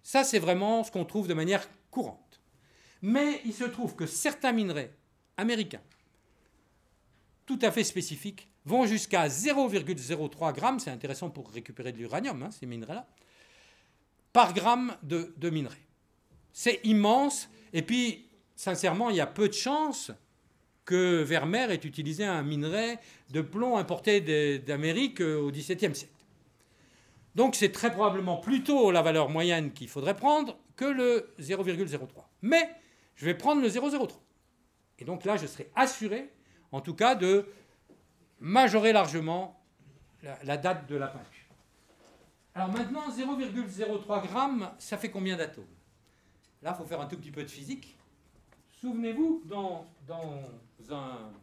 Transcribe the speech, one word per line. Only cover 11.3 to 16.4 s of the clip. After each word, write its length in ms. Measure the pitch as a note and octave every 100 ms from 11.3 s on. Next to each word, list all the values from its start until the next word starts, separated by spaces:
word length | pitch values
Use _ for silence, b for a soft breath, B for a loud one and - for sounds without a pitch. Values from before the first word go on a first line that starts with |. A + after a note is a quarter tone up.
| C#3 -
récupérer 400 | A2+ A#2 B2 B2
de 60 | A#2
l'uranium, 460 | A#2 D3 C4+ D3
hein, 80 | D#3+
ces 140 | G#3+
minerais-là, 420 | B2+ A#2 A2 G3+ B3+ _ b b b b b b b b b _ _
par 200 | A#3+ A#3+
gramme 440 | F3+ G3 A#3+ B3 F#3
de, 300 | C#3+ E3 - -
de 120 | E3+
minerai. 280 | D#3+ B2+ - _ _ _ _ _ -